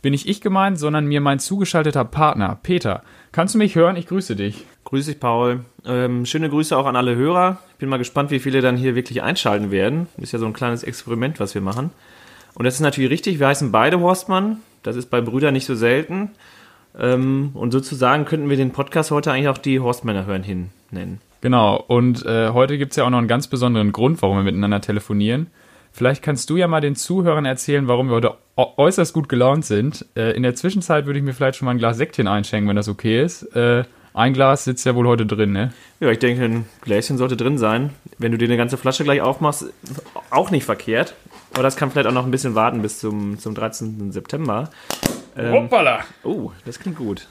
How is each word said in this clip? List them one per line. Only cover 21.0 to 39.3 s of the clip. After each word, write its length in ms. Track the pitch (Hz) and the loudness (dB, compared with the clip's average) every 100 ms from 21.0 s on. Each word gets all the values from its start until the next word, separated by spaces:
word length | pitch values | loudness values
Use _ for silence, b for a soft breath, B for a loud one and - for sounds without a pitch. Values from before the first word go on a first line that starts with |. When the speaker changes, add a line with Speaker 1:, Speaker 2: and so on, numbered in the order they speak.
| 92 95 _ _ | -10 -12 _ _
Speaker 1:
Genau, 360 | 123 123 107 98 | 2 4 4 2
und, 500 | - 120 123 120 - | 2 2 4 0 0
äh, 240 | 113 113 | 0 2
heute 260 | 120 135 147 | 2 2 0
gibt's 200 | 139 - | -2 0
ja 80 | |
auch 60 | 123 | 2
noch 80 | 123 | 2
einen 100 | 113 | 2
ganz 180 | 120 143 | 0 -2
besonderen 460 | 131 123 113 104 | -2 2 2 2
Grund, 280 | 101 123 165 | 2 2 2
warum 160 | 98 98 | 2 2
wir 80 | |
miteinander 380 | 98 90 101 101 | 0 0 0 0
telefonieren. 640 | - 104 - 104 104 127 165 b b b b | -2 -4 -2 0 0 0 -4 b b b b
Vielleicht 280 | - 123 143 | 0 0 2
kannst 280 | - 139 - | -2 -4 -2
du 60 | 165 | 0
ja 120 | 175 | 2
mal 120 | 160 | 2
den 160 | 147 139 | 0 -4
Zuhörern 480 | - 185 175 151 143 | -2 0 2 2 0
erzählen, 420 | 131 - 143 131 | -2 0 0 2
warum 200 | 123 131 | 2 2
wir 80 | 117 | 2
heute 180 | 117 - _ - | 2 -2 _ 0
äu-, 220 | 127 - | 0 4
äußerst 360 | 147 190 165 | 4 4 0
gut 160 | 165 143 | 0 -2
gelaunt 340 | 123 127 151 | 4 4 4
sind. 400 | 151 104 131 - - - | 2 0 0 -4 -10 -2
Äh, 200 | 113 117 | 0 2
in 60 | |
der 120 | 127 | 0
Zwischenzeit 520 | 123 180 196 170 151 143 | 0 -2 -2 2 0 2
würde 120 | 143 | -2
ich 60 | |
mir 80 | 139 | -2
vielleicht 240 | 127 135 131 | 0 0 0
schon 80 | |
mal 80 | 127 | -2
ein 60 | 123 | 2
Glas 180 | 113 117 | 0 0
Sektchen 320 | 165 - 107 | -2 0 0
einschenken, 400 | 104 98 107 104 | 0 0 0 2
wenn 80 | 101 | 0
das 120 | 104 | -2
okay 340 | 101 113 113 | -4 0 2
ist. 200 | 165 - - 127 | 2 -4 -6 0
Äh, 280 | 120 120 120 b b | 2 2 -2 b b
ein 200 | - 123 | 0 2
Glas 300 | 135 135 139 | 4 4 4
sitzt 200 | - 123 | 0 -2
ja 100 | 139 | 0
wohl 120 | 123 120 | 2 4
heute 180 | 117 | 4
drin, 280 | 107 104 104 | 2 2 2
ne? 200 | 98 123 B B B | 2 -2 B B B
Speaker 2:
Ja, 120 | 143 | 0
ich 80 | 117 | 2
denke, 260 | 123 123 | 2 2
ein 220 | 120 113 110 - | 0 -2 -6 -12
Gläschen 340 | - 104 - 131 | -2 -2 0 -2
sollte 200 | 127 120 | -2 0
drin 200 | 120 143 | 0 0
sein. 340 | 107 113 143 139 - - | 0 0 -2 -8 -20 -6
Wenn 120 | 117 | -2
du 60 | 117 | 0
dir 80 | |
eine 140 | 120 120 | 0 0
ganze 180 | 117 127 | 0 -2
Flasche 280 | 131 131 | -2 0
gleich 180 | 147 139 | 0 2
aufmachst, 440 | 127 | 0